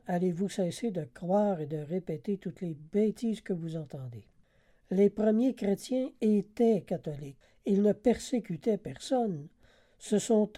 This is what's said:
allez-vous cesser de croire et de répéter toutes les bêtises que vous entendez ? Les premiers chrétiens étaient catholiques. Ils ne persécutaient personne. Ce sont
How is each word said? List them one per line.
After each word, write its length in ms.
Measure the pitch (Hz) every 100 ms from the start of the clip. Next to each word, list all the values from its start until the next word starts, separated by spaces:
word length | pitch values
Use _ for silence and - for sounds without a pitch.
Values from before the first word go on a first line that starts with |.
| -
allez-vous 420 | 175 180 170 196
cesser 400 | - 175 - 233
de 140 | 175
croire 580 | 147 - 175 202 208 175
et 60 | 147
de 100 | 156
répéter 600 | 147 185 - 151 - 196
toutes 220 | 185 -
les 140 | 175 147 151
bêtises 500 | 202 214 202 226 196
que 120 | -
vous 240 | 180 165 160
entendez ? 480 | 147 143 127 117 - _ _ _ _ _ -
Les 220 | 190 202
premiers 420 | 202 214 220 262
chrétiens 560 | - 202 196 - 254 262 -
étaient 600 | 220 208 190 - 226 202
catholiques. 560 | - 175 165 143 139 - _ _ -
Ils 120 | 196
ne 100 | 208
persécutaient 840 | 202 247 220 - 247 - 160 233 208
personne. 720 | - 131 - 254 226 151 156 _ _ _ _ _
Ce 200 | - 208
sont 300 | - 214 208